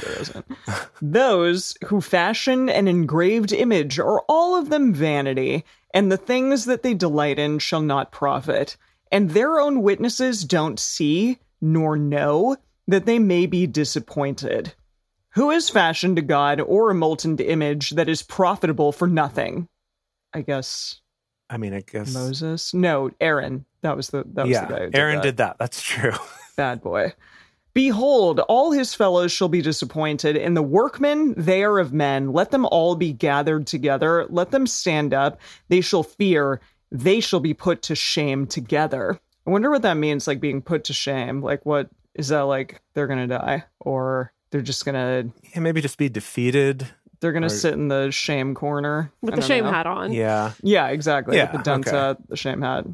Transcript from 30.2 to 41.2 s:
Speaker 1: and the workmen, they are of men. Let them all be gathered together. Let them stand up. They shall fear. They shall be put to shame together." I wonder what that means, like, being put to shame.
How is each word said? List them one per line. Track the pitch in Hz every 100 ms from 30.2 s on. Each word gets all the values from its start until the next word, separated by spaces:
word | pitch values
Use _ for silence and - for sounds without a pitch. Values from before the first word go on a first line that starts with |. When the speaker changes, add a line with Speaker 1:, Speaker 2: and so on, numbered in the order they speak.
| 151 151
Speaker 1:
and | 175 165
the |
workmen, | 143 180 269 - 285 302 302 220
they | 165 190
are | 208 202
of | 156
men. | 151 143 135 135
Let | 143 226
them | 269 240
all | 165 165
be | 170 170
gathered | 123 151 143 147 156 135
together. | 143 143 135 151 170 -
Let | 170 180
them | 269 254
stand | - 185 151 147
up. | 135 143 - - - -
They | 180
shall | 170 180
fear. | - - 196 160 143 131 - _ _
They | 135 151 226
shall | - 180
be | 156
put | - 185 165
to | - 151
shame | - 165 147 135 135
together." | - 120 147 156 131 92 185 _ _ -
I |
wonder | 196 262
what | 277
that | 220 156
means, | 151 147 156
like, | 139
being | 147 135
put | - 160
to | -
shame. | - - 135